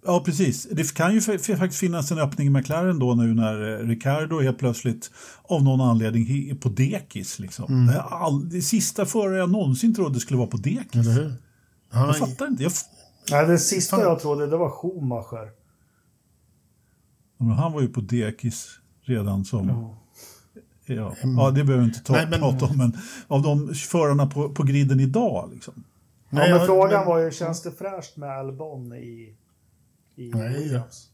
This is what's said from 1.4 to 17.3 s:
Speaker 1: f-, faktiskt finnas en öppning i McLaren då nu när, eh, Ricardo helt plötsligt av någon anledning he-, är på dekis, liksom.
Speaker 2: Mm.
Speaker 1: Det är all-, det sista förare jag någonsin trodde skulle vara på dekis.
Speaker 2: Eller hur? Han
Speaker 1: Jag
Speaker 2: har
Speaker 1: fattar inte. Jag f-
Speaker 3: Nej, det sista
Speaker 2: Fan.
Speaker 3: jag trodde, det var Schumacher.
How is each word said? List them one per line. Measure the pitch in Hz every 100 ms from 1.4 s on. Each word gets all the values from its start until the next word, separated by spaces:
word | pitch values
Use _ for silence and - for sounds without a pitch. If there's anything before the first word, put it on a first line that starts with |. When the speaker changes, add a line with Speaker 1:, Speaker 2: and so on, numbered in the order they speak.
| -
Speaker 1:
f-, | 180
faktiskt | 185 147
finnas | 185 170 139
en | 165
öppning | 143 139 143
i |
McLaren | 139 135 156 185 170
då | 127 120
nu | 117
när, | 113 110 107 107 107
eh, | 113
Ricardo | 113 127 143 156 160
helt | 131 127
plötsligt | 123 117 127 113 - - - -
av | _ 175
någon | 139 131
anledning | 127 113 110 113 113
he-, | 139 139
är | 139
på | 123
dekis, | 98 131 202 - 104 92 -
liksom. | 95 - -
Speaker 2:
Mm. | 131 120
Speaker 1:
Det |
är | 139 165
all-, | 170 170 143 170
det | 175
sista | 180 226 - - 208
förare | 233 202 190
jag | 180
någonsin | 208 160 127 226 220
trodde | 170 127
skulle | - 131
vara | 120
på | 117
dekis. | 104 226 240 120
Speaker 2:
Eller | 113
hur? | 117 151 123 - _ _ _ _
Han | 113 139
Speaker 1:
Jag |
Speaker 2:
har |
Speaker 1:
fattar | 147 - 127 294
inte. | 240
Jag | 147
f- | 180 - _ - _ -
Speaker 3:
Nej, | 143 156
det | 170
sista | - 190 175 190
Speaker 2:
Fan. | 190
Speaker 3:
jag | 165
trodde, | 151 147 143
det | 160
var | 165
Schumacher. | - 170 190 135 120 110 117 110 - _ _ _ _ _ _ _ _ _ _ _ _ _ _ _ _ _